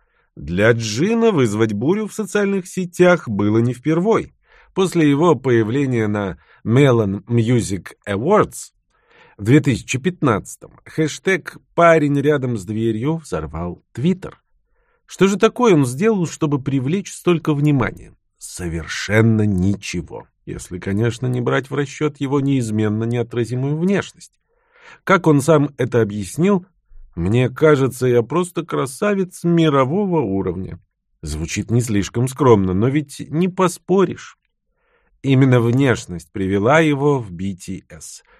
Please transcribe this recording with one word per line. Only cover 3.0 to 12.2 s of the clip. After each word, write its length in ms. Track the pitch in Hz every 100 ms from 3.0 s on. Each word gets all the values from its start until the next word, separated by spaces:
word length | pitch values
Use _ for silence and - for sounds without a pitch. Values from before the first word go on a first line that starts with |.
| 180 175 -
было 300 | 101 104 110
не 140 | 120
впервой. 600 | 123 147 160 202 208 - _ _ _ _
После 340 | - 185 170 151
его 280 | 139 175 143
появления 720 | 131 117 107 135 139 120 107
на 300 | 104 101 87 _ _ -
Melon 580 | 120 143 117 101 101 -
Music 640 | 117 113 123 87 95 - - -
Awards 640 | 101 139 208 117 - - _ _ _ _ _ _ -
в 60 |
две 160 | 101 151
тысячи 360 | 143 107 - 123
пятнадцатом 760 | 180 180 143 101 - - - -
хэштег 720 | - - 156 - 190 180 - - _
«Парень 460 | - 170 160 147 143